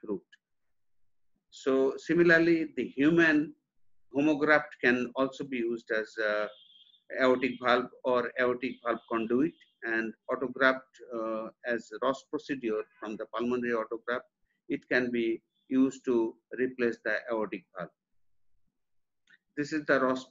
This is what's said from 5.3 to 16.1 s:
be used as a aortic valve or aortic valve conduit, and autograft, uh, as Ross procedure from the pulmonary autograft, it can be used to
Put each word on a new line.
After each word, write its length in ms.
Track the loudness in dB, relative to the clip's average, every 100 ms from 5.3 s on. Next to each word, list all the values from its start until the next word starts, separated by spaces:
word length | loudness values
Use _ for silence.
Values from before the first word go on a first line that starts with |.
| -4
be 120 | -8 -4
used 340 | -4 -4 -4
as 240 | -4 -4 -4
a 260 | -2 0 -2 -8 -20 _ _ _ -10 0
aortic 320 | 2 2 0 -2
valve 260 | 2 2 0 -6
or 280 | -2 0 0 0
aortic 360 | 0 0 -4 -6
valve 180 | -4 -4 -2
conduit, 420 | -4 0 2 0 -4 _ _
and 320 | -6 -4 -4 -8 -6
autograft, 500 | -6 -4 0 2 2 -4 -20 -12
uh, 340 | -8 -4 -6 -8 -10 -6
as 240 | -6 -6 -4
Ross 240 | -2 -2 -4
procedure 520 | -8 -6 -6 -4 -4 -6 -12
from 200 | -10 -10
the 80 | -8
pulmonary 400 | -4 -2 -2 -2
autograft, 480 | -2 -4 -6 -6 -6 -6 _ _ _ -8
it 100 | -8 -2
can 200 | 0 0
be 320 | 0 0 -2 _ _ -2
used 380 | 2 2 0
to 280 | 0